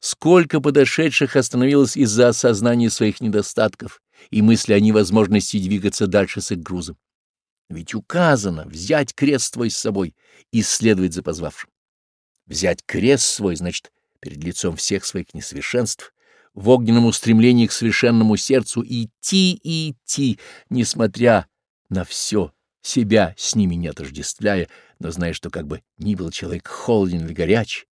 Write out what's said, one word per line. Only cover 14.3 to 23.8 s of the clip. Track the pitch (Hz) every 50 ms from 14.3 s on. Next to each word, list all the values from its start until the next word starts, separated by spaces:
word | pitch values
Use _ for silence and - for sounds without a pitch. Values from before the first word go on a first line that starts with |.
| - 71 76
лицом | 85 85 - - 92 82
всех | 78 - - 95 98 -
своих | - - 95 85 _ _
несовершенств, | 80 - - - - - - - 123 120 110 - _ - - _ _ _ _ _ _ _ _ _
в | - 95 107
огненном | 127 127 120 110 117 120 117
устремлении | 117 107 - - 113 113 110 113 123 123 120 117
к | 107 -
совершенному | - 117 113 101 - - 120 117 113 110 110 107
сердцу | 98 - - 135 131 113 - - - 117
идти | - 123 120 113 110 _ _ - - - 190 190 185 180 - _
и | 151 165 160 160 156
идти, | 131 _ _ - - - 139 127 107 - - - - - _ _
несмотря | - 127 117 - - - 113 107 95 - 120 120 117 101 82 _ _ _ _ _ _ _ _ _
на | - 92 87
всё, | - - - - - - 104 90 - _ _ _ _ _ _ _
себя | - - 127 120 101 107 110 101 82 -
с | _ - - -
ними | 110 101 92 85
не | 87